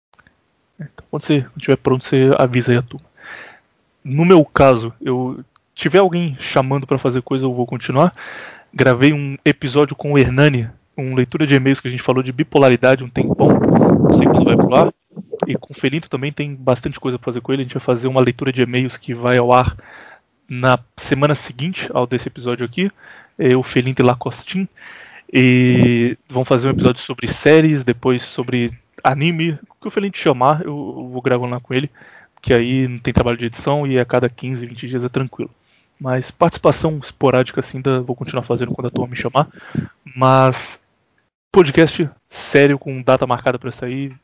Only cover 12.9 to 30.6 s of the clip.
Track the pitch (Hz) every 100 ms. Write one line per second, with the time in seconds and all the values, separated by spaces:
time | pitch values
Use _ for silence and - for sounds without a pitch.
12.9 | 131 123 - - - - - - - -
13.9 | - - - - - - - - 131 170
14.9 | - _ - - - - 123 - 139 135
15.9 | 151 - 131 143 147 147 135 131 123 151
16.9 | 131 131 123 131 120 120 135 127 135 -
17.9 | 120 131 131 123 123 135 127 120 127 131
18.9 | - - 120 120 123 120 127 127 - -
19.9 | - - - _ _ - 123 127 120 -
20.9 | - - 135 147 147 - 120 160 185 -
21.9 | 131 123 123 - - 120 120 120 123 196
22.9 | - - - _ - 147 127 127 131 127
23.9 | 131 123 120 127 - - 185 196 _ -
24.9 | - - - - 131 127 127 127 123 120
25.9 | 120 120 - - 127 113 127 131 143 123
26.9 | 123 - 131 123 - 143 160 156 147 123
27.9 | 120 131 123 - - 123 123 120 120 _
28.9 | _ - 135 160 165 165 147 - _ 214
29.9 | - 202 - 165 127 131 151